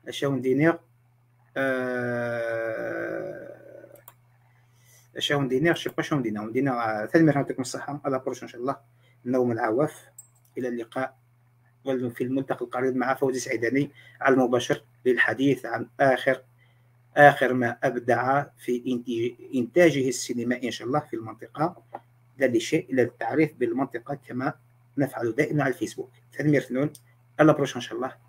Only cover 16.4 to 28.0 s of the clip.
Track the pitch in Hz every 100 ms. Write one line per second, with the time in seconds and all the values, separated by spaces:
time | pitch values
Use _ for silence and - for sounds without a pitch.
16.4 | _ _ _ _ _ _ _ - 143 139
17.4 | 127 127 120 113 139 120 117 117 127 139
18.4 | 139 _ - 123 120 120 123 113 120 -
19.4 | - 131 117 170 170 143 131 123 - 120
20.4 | 117 120 123 - 120 147 - 113 110 110
21.4 | 113 - 156 - _ - _ _ _ -
22.4 | 131 113 - 156 - 131 117 - 117 135
23.4 | 156 - 123 123 135 123 - 139 - 127
24.4 | 135 - _ _ _ - 135 - 120 110
25.4 | 147 151 135 123 110 - - _ _ -
26.4 | 147 139 - 123 151 - _ _ _ -
27.4 | 156 151 135 123 - 117